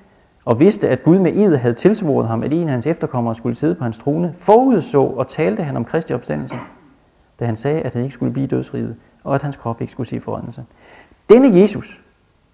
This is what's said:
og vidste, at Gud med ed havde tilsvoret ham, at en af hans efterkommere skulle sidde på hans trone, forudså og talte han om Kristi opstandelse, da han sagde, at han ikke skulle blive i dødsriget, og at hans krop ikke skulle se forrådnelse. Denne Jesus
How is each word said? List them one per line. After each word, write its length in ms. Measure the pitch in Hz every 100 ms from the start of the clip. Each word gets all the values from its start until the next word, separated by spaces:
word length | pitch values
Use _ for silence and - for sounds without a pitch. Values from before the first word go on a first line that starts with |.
| _ _ _ _ -
og 140 | 113
vidste, 300 | 175 214 147
at 140 | 127
Gud 160 | - 185
med 140 | 175
ed 220 | - 208 147
havde 180 | 120
tilsvoret 540 | 117 185 214 175 123 117
ham, 160 | 113
at 100 | 127
en 140 | 156 165
af 40 |
hans 160 | 127 127
efterkommere 480 | 170 151 127 117 113
skulle 200 | 123 117
sidde 200 | 151 180
på 80 |
hans 140 | 120 113
trone, 360 | - 151 175
forudså 720 | - - 214 269 220 135 143
og 240 | 131 - 127
talte 360 | - 165 214
han 140 | 156 131
om 80 | 113
Kristi 280 | 160 170
opstandelse, 420 | 135 - 151 135 123 - - _ _ _ _ _ -
da 60 | 120
han 100 | 110
sagde, 260 | 139 156
at 120 | 139
han 100 | 123
ikke 100 | 127
skulle 200 | - 127
blive 100 | 131
i 40 | 135
dødsriget, 480 | 127 127 123 117 117 _ _
og 120 | - 139
at 80 |
hans 140 | 147 139
krop 240 | 117 113
ikke 100 | 120
skulle 160 | - 120
se 120 | 117
forrådnelse. 460 | - 110 117 117 120 _ - - - _ -
Denne 300 | 233 277 180
Jesus 420 | 208 131 - - _ _ _ _ _